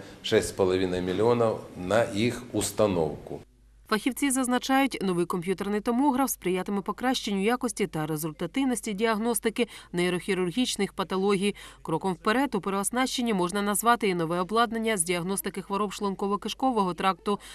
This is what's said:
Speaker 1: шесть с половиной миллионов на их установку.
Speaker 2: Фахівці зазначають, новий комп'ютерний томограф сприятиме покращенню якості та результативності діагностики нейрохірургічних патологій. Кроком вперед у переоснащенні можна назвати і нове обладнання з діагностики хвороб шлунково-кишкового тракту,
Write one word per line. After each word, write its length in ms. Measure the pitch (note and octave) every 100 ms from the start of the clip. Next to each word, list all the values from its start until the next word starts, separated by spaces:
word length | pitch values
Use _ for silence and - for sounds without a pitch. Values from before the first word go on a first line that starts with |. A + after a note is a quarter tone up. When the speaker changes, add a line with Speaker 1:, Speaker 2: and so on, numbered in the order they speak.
| - -
Speaker 1:
шесть 280 | - A2 F#2
с 20 |
половиной 480 | - F#2+ F#2 F#2 F2+
миллионов 600 | F2+ F#2 A2 A#2+ A2+ G#2 -
на 280 | - F2+ G#2
их 400 | A#2 G2 A#2 - -
установку. 880 | G#2+ F#2+ - G#2+ F2 D#2 D2 - D2 - _ - - -
Speaker 2:
Фахівці 380 | G#3+ C4+ A#3+ C#4+
зазначають, 680 | C4 B3+ B3 - C4+ C4+ -
новий 240 | F#3+ F3 F3
комп'ютерний 540 | F#3+ E3+ F3+ G3 G#3
томограф 500 | G#3+ A#3+ D4 B3+ C4+
сприятиме 500 | - - F#3 F#3 G3+
покращенню 600 | F#3+ G3+ B3 C4 - G3
якості 440 | G3 B3 B3 - F#3+
та 200 | D#3+ D3+
результативності 840 | D#3 D#3+ D3+ E3+ C4 C4+ B3 -
діагностики 760 | G3 A3+ G#3+ A#3 A#3 A3+ A3 A3+ - -
нейрохірургічних 1000 | F3 F3+ F3 - F#3 F#3 E3+ B3+ - G3
патологій. 600 | - F#3 F#3+ G3 G3+ G3+ - - -
Кроком 300 | - D#3+ F#3+
вперед 420 | F3 - A3 C#4
у 60 | G#3
переоснащенні 760 | F3+ G3 G3 A#3+ B3+ - A#3+
можна 280 | G#3 F3 G3+
назвати 460 | G3+ G3 A3+ A#3+ A3
і 60 |
нове 260 | F3+ D#3+ F3
обладнання 560 | F3+ G#3+ A#3 A3+ A3 G#3+
з 80 |
діагностики 580 | D#3+ F3 E3+ G3 G#3 G3
хвороб 280 | F3+ G3 G#3
шлунково-кишкового 1040 | - G3+ F#3+ G3+ G3+ A3 - C4 A#3 F#3+
тракту, 440 | E3+ F#3+ F#3 - G3+ -